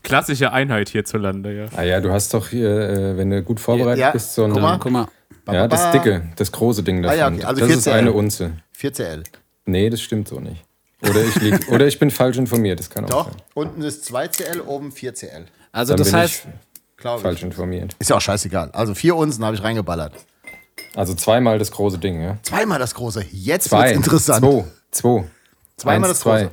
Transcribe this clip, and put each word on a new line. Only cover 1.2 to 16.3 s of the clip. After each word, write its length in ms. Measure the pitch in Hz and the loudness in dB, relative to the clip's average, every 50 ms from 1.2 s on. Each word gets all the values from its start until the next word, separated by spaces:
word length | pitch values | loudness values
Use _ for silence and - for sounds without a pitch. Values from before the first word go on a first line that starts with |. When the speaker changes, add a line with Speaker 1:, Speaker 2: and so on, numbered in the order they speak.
| 101 95 95 98 98 104 101 | -2 -2 -4 -4 -6 -8 -8
Speaker 1:
ja. 120 | 104 107 107 - | -8 -10 -10 -6
Speaker 2:
Ah 60 | 85 87 | -2 0
ja, 160 | 90 90 92 | 0 0 2
du 120 | 87 92 | 2 2
hast 220 | 95 101 98 - - | 0 0 0 0 -2
doch 140 | 110 107 - | -4 -4 -4
hier, 200 | 117 120 117 104 | -4 -2 0 2
äh, 480 | 104 107 107 98 101 98 98 98 95 | 2 0 0 0 -2 -2 -2 -2 -2
wenn 120 | 90 95 98 | 0 0 0
du 100 | 98 98 92 | 0 -2 -2
gut 160 | - 117 110 | -2 -4 -4
vorbereitet 400 | - - 120 120 127 120 123 131 | 0 0 2 2 2 2 2 2
Speaker 3:
Ja, 120 | 127 139 | 2 2
Speaker 2:
bist, 220 | 151 120 - - - | 2 0 -4 -4 0
so 80 | 120 110 | 0 0
ein 60 | 107 | 2
Speaker 3:
guck 100 | 104 131 | 2 2
mal. 160 | 139 160 180 180 | 2 2 2 0
Speaker 4:
Guck 120 | - 131 | -2 -2
mal. 160 | 127 123 113 - _ _ _ _ - _ _ | 0 0 -2 -4 _ _ _ _ -20 _ _
Speaker 3:
Ba, 80 | - 98 | -2 0
Speaker 2:
Ja, 80 | 90 104 | 2 2
Speaker 3:
ba, 40 | |
Speaker 2:
das 140 | 117 160 165 175 | 4 4 4 4
Speaker 3:
ba. 80 | 170 | 4
Speaker 2:
dicke, 380 | 165 139 - 113 98 87 82 82 82 | 4 4 4 2 0 0 -4 -8 -4
das 160 | - 104 - | -4 -4 -4
große 320 | - - 113 117 117 101 90 | -2 0 0 2 2 0 0
Ding 200 | 98 92 92 87 | 0 0 0 2
Speaker 3:
Ah 80 | 90 147 | 2 2
ja, 160 | 165 151 - | 2 2 0
Speaker 2:
davon. 60 | 82 | 0
Speaker 3:
okay, 100 | 95 - | -2 -2
also 140 | - 131 135 | -2 0 2
Speaker 2:
Das 80 | 113 120 | 4 4
ist 40 | 165 | 4
Speaker 3:
vier 60 | 135 107 | 4 4
C 60 | - | 2
L. 60 | 123 | 4
Speaker 2:
eine 140 | 113 117 120 104 | 4 4 4 2
Unze. 380 | 104 104 107 - - 92 82 80 80 _ _ | 2 0 0 -2 -4 -6 -8 -8 -10 _ _
Speaker 3:
Vier 220 | _ - - 139 135 | _ -8 -8 -6 -6
C 100 | - 110 | -6 -8
L. 200 | 85 78 76 80 - - _ _ _ _ _ _ | -8 -8 -10 -14 -16 -20 _ _ _ _ _ _
Speaker 2:
Nee, 240 | - 92 92 101 113 | -2 0 2 2 2
das 120 | 117 113 | 0 -2
stimmt 260 | - - 117 107 101 | -6 -4 -4 -4 -4
so 120 | - - 65 | -6 -10 -12
nicht. 240 | - 76 80 82 _ _ _ _ _ _ _ _ | -12 -12 -14 -14 _ _ _ _ _ _ _ _
Oder 220 | - 104 98 104 110 | -2 2 2 4 2
ich 120 | 117 - | 2 2
lieg, 320 | 180 110 107 196 180 - | 2 2 4 2 2 2
<laughs> 40 | - | 2
oder 160 | 120 117 139 | 4 4 4
ich 100 | 143 143 - | 4 4 2
bin 120 | 156 143 | 2 0
falsch 260 | - - 127 127 110 | 2 2 0 2 2
informiert, 420 | 123 131 113 120 117 110 98 90 82 | 0 -2 0 0 0 2 0 -2 -4
das 100 | 87 - | -6 -8
kann 160 | - 104 107 | -8 -8 -4
auch 40 | 104 | -2
Speaker 3:
Doch, 160 | 120 143 170 | -2 -2 -2
Speaker 2:
sein. 160 | - - - _ _ _ | -4 -10 -16 _ _ _
Speaker 3:
unten 260 | 147 160 160 156 165 | -8 -8 -8 -8 -8
ist 240 | 151 147 143 - - | -8 -8 -8 -10 -12
zwei 220 | - 120 123 156 | -8 -6 -6 -6
C 160 | 165 - - 180 | -4 -6 -6 -6
L, 180 | 151 170 175 | -6 -6 -8
oben 300 | - - 139 139 143 143 | -6 -8 -10 -10 -10 -12
vier 220 | 135 - 127 123 107 | -14 -12 -12 -12 -10
C 120 | - - | -12 -16
L. 180 | 76 - 78 85 - _ _ _ _ | -14 -16 -18 -20 -20 _ _ _ _
Speaker 4:
Also 220 | - 113 123 120 95 | -6 -4 0 2 2
Speaker 2:
Dann 40 | |
Speaker 4:
das 100 | 92 98 95 | 4 4 4
Speaker 2:
bin 80 | 98 170 | 4 4
Speaker 4:
heißt 140 | 170 170 | 4 2